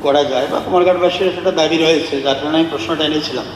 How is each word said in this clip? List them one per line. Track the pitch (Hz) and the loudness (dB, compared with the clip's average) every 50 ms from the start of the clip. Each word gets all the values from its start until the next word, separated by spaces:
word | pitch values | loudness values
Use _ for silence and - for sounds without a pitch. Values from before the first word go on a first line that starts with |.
| - | 0
করা | 143 139 147 143 | 2 2 2 2
যায়, | 131 131 127 139 - | 2 0 -2 -2 -2
বা | 165 156 - | -2 -4 -2
কুমারঘাটবাসীর | - 180 180 175 185 180 175 180 170 - - 190 | 0 2 2 4 4 4 4 2 0 0 0 0
একটা | 185 165 180 170 185 | -2 -2 -2 -2 -2
দাবি | - 160 156 156 165 | 0 0 0 2 2
রয়েছে, | 160 160 160 165 147 - - 143 139 | 2 4 4 2 2 0 -2 -4 -2
যার | 139 139 135 | -2 -2 -2
কারণে | - 147 151 156 | -2 -2 0 0
আমি | 160 165 160 | 0 0 0
প্রশ্নটা | 147 135 - 165 165 151 156 | -2 -4 -4 -4 -4 -2 -2
এনেছিলাম। | 151 156 151 147 - 127 120 107 - - | -2 -2 -2 -4 -4 -6 -8 -8 -10 -12